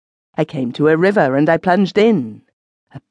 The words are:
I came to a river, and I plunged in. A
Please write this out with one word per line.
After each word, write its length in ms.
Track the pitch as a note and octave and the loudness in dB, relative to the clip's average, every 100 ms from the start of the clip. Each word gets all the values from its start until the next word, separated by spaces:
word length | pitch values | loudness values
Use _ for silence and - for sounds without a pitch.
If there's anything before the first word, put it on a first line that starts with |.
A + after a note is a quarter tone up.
| _ _ _ - | _ _ _ -6
I 100 | D#3 | -6
came 260 | D3 B2 | -6 -8
to 160 | B2+ D3+ | -2 2
a 80 | D#3+ | 2
river, 380 | F#3+ G3+ C#3+ C3+ | 2 2 0 2
and 140 | D#3 | 0
I 80 | E3 | 0
plunged 400 | F#3 F#3 F#3 G3+ | 0 0 0 2
in. 460 | A3 G3 A2+ A2 _ _ _ _ _ | 2 2 -4 -12 _ _ _ _ _
A 80 | C#3+ - | -20 -12